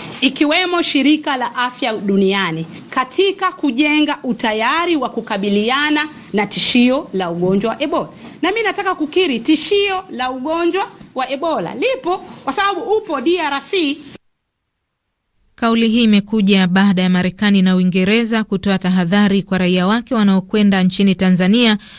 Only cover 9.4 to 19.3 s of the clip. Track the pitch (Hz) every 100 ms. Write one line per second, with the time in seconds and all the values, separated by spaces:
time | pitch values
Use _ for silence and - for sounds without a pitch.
9.4 | 233 311 - 403 403 370 381 - 254 262
10.4 | 262 330 339 359 - - - 262 254 269
11.4 | 330 285 170 - 466 523 339 370 - -
12.4 | - 339 403 370 453 427 427 285 240 359
13.4 | 311 277 - 392 294 - - - _ _
14.4 | _ _ _ _ _ _ _ _ _ _
15.4 | _ - 233 226 226 226 226 208 202 220
16.4 | 196 196 185 185 202 185 185 180 180 185
17.4 | 208 202 185 185 180 185 185 226 226 226
18.4 | 214 190 202 190 185 185 175 202 208